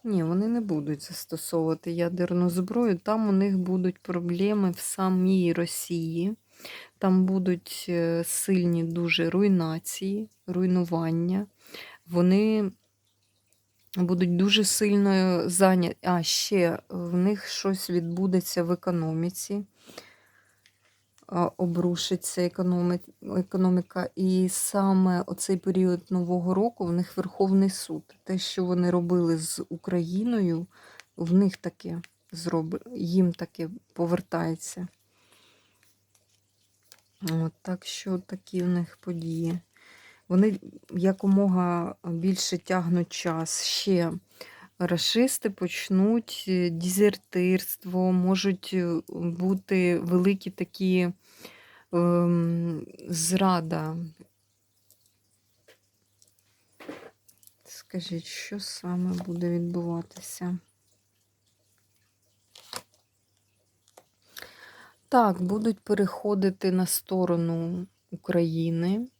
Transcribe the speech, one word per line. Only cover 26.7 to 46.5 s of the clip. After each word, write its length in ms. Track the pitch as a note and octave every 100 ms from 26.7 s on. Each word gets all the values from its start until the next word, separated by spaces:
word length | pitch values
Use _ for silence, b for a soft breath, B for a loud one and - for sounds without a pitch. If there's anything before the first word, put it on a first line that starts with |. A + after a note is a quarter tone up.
| - F3
в 80 |
них 240 | F3 F3+ -
Верховний 520 | F#3 - F#3+ G3 G3
суд. 340 | F#3+ - D#3 - -
Те, 140 | - F#3+
що 280 | - - F3+
вони 260 | F3+ F3+
робили 460 | F3 F3 F3+ E3+ E3
з 280 | D#3+ - -
Україною, 1000 | F3 - F3+ E3 F3+ A#3 A3+ F3+ E3 F3+ B B B B -
в 160 | E3+
них 240 | F#3 G3 F#3+
таке 440 | F3 _ F3 E3+ - _ _
зроб-, 640 | E3 E3+ E3 D#3+ - - B3
їм 380 | E3+ F3+ F3+
таке 360 | E3+ E3+ - E3 A3 _
повертається. 920 | - E3+ F3 - E3 E3 E3 - - F3+ _ _ b b b b b b b _ _ _ _ _ _ _ _ _ _ _ - _ _
От, 320 | F#3+ D#3+ D#3+ _
так 240 | - F3+ -
що 320 | - - F#3
такі 460 | F#3 F#3+ - F#3
в 40 | F3+
них 300 | F3 E3+ -
події. 600 | - E3+ E3 E3 E3 F3 _ B B B B B B
Вони 320 | F3+ G#3+ G3 - - _
якомога 1040 | F3+ F#3+ F#3+ G3 G3 G3 F3+ F3 F3 E3+ -
більше 540 | F3 E3 F#3 F#3 - F3
тягнуть 560 | - F#3 E3+ F3 E3+
час. 500 | - F3 E3 D#3+ -
Ще 480 | - - - F#3 E3 E3+ _ B B B B _
рашисти 680 | F3 F3 - A3+ C4 - G#3+
почнуть, 960 | G3 F3+ - - F#3+ G3 A#3 A3+ -
е, 220 | -